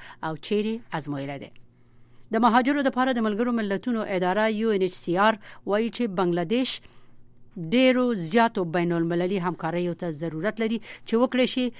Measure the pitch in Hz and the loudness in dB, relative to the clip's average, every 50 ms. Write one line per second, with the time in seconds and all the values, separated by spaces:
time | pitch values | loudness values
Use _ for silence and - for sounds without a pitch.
0 | - - - - - 160 160 - - - 208 208 208 220 220 233 240 - - 160 | -8 -20 -14 -8 -6 -6 -6 -6 -4 -2 -2 -2 0 -2 -4 -6 -8 -8 -8 -8
1 | 143 147 143 139 139 139 143 135 113 - - - - - _ _ - _ - - | -6 -6 -6 -6 -6 -8 -8 -10 -12 -16 -18 -20 -20 -20 _ _ -20 _ -20 -20
2 | - - - - - - 220 226 233 233 208 247 247 262 294 294 262 269 - 247 | -20 -20 -20 -20 -8 -2 0 4 4 6 6 6 4 4 2 2 2 0 2 2
3 | 254 269 254 240 220 220 208 196 240 247 240 226 214 196 196 190 - 254 240 220 | 0 2 2 2 0 0 0 0 0 0 0 -2 0 -2 -2 -2 -2 -2 -2 -2
4 | 208 - 196 180 180 180 185 208 214 220 220 208 226 226 214 190 190 180 - - | -2 -2 -2 0 0 2 2 2 2 2 0 0 0 2 2 2 2 0 -2 -6
5 | - - 170 185 202 220 220 202 - - - - - 190 196 208 226 226 - - | -4 -2 2 4 4 4 4 0 -8 -18 -20 -12 -4 -2 0 0 0 -2 -2 -2
6 | 240 214 185 190 185 175 170 175 175 - 220 247 262 - - - - - - - | -2 -2 0 0 0 2 2 0 0 0 0 0 0 -2 -4 -8 -12 -18 -20 -20
7 | - - - - - - - - - - - 185 165 160 220 247 262 254 247 254 | -20 -20 -20 -20 -20 -20 -20 -20 -20 -16 -12 -10 -4 0 2 4 6 6 4 4
8 | 254 247 233 190 165 156 175 233 226 226 - 202 180 165 156 180 170 175 170 170 | 2 0 0 -2 -4 2 4 4 4 4 2 -2 -4 0 0 0 2 2 2 0
9 | 165 170 170 175 180 180 202 185 175 180 165 - - 160 165 175 180 175 170 170 | 0 0 0 0 0 0 -2 -2 -2 -2 -4 -2 -4 -4 -2 -2 -2 -2 -4 -4
10 | 180 175 156 139 165 165 156 156 165 214 214 226 226 220 233 226 - - - - | -6 -6 -6 -4 -6 -6 -6 -2 -4 -4 -2 -2 -2 -2 -2 -4 -6 -10 -16 -16
11 | - - 226 226 247 240 - 247 254 - - 262 247 240 - | -6 -2 2 2 2 2 2 0 0 2 0 -2 -2 -2 -4